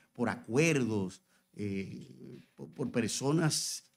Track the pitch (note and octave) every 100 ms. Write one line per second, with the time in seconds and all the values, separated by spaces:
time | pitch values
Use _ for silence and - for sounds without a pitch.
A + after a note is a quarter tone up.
0 | _ - A#2+ F#2+ - A#2+ E3 C#3+ A#2 G#2+
1 | F#2 - _ _ _ - G#2 G2 F#2+ -
2 | - - - - - - - - B2 A#2+
3 | G#2+ - C3+ D#3+ D#3+ - - - -